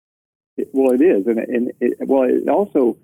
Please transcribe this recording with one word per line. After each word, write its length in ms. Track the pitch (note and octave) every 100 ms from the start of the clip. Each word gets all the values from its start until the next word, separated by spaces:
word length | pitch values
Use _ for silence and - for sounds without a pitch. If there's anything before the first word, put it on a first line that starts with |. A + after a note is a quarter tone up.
| _ _ _ _ _ -
It, 100 | -
well, 200 | C3+ C3+
it 80 | B2+
is. 260 | E3 A#2+ G2
And, 120 | A2+
and 340 | - A#2+ B2 -
it, 160 | B2 - B2
well, 160 | C3+
it 260 | B2+ B2+ C#3
also, 500 | D3 G3+ D3+ A#2+ -